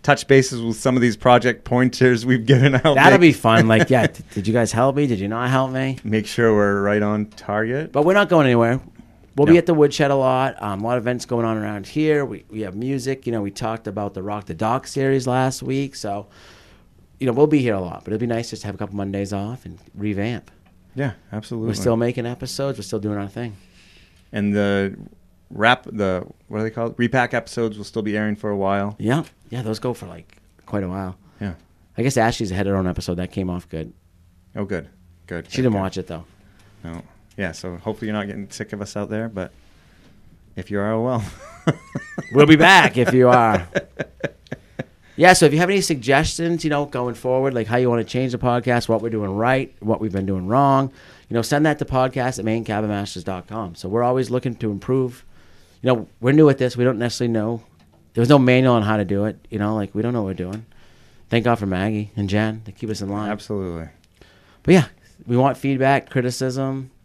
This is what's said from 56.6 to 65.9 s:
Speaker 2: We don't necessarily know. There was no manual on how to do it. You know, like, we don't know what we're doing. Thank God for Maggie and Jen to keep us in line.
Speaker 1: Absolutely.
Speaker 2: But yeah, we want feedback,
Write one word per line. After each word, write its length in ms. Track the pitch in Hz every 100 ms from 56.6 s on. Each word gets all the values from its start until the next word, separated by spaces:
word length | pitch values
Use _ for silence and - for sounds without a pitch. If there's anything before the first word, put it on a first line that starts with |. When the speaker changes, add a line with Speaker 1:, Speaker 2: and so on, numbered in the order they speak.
| 127 123
Speaker 2:
We 80 | 123
don't 120 | 110
necessarily 340 | 120 - 120
know. 280 | 110 107 117 - _ _ _ _
There 80 | -
was 80 | 120
no 100 | 143
manual 360 | 127 127 131 117
on 80 |
how 120 | 104 107
to 80 |
do 220 | 92 101 107
it. 200 | - -
You 100 | 107
know, 160 | 104 110
like, 180 | 98
we 80 | 107
don't 120 | 113
know 80 | 123
what 60 | 98
we're 60 | 92 90
doing. 140 | 107 117 - - _ - - -
Thank 140 | 117
God 120 | 117 117
for 100 | 101
Maggie 460 | 90 101 107 104 107
and 140 | 101
Jen 320 | 104 110 113
to 100 | 107
keep 180 | - 110
us 120 | 101
in 80 | 98
line. 200 | 101 107
Speaker 1:
Absolutely. 600 | 104 - 104 92 82 80 _ _ _ - _ _ _
Speaker 2:
But 100 | -
yeah, 120 | 180 127 _ _ _ -
we 80 | 123
want 220 | 135 120
feedback, 520 | 139 135 135